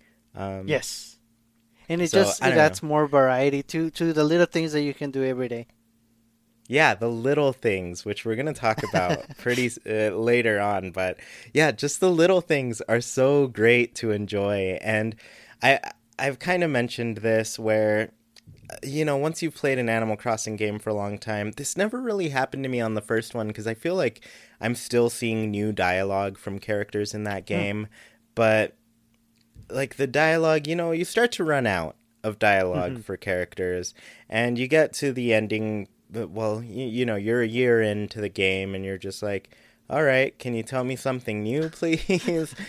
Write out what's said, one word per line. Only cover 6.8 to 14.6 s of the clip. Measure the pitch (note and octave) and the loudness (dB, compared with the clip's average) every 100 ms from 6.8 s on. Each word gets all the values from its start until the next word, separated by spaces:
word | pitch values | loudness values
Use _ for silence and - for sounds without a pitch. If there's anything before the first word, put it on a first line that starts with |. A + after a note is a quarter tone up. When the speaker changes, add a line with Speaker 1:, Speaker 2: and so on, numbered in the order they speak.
| D3+ | 4
Speaker 1:
the | G2 A#2 | 4 0
little | A#2 B2+ C#3+ C#3 | 0 0 2 2
things, | B2+ A#2 F#2+ F2 F2 | 2 0 0 -2 -8
which | G#2 G#2 | -8 -6
we're | A2+ A2 | -4 -2
gonna | D3+ | -4
talk | C#3+ A2+ A2 | 0 0 0
Speaker 2:
<laughs> | - | 0
Speaker 1:
about | F#2+ F2+ D#3 - - | 0 0 -2 -6 -6
pretty | B2 B2 B2 | -2 0 0
s-, | - - | -4 -4
uh, | G#2+ G#2+ F#2+ | 0 0 0
later | A2+ A#2+ A2+ G#2 | 2 4 4 2
on. | G2+ G2+ F#2 | 2 0 -4
But | F2 F#2 F2+ - - - | -4 -4 -4 -12 -20 -4
yeah, | C#3+ D3+ | 2 2
just | A2 D3 - | 2 -4 0
the | F#3 | 2
little | E3+ F3 F#3 | 6 6 4
things | - D3 B2+ A2+ | 2 0 0 -4
are | - A#2 | 0 0
so | - - C3 C#3+ C3+ | 0 2 4 4 2
great | A2 A2+ A#2+ A#2+ - | 4 6 6 4 -2
to | A2+ | -2
enjoy. | G#2 G#2 G2+ G2+ G2+ | -2 -2 -2 0 0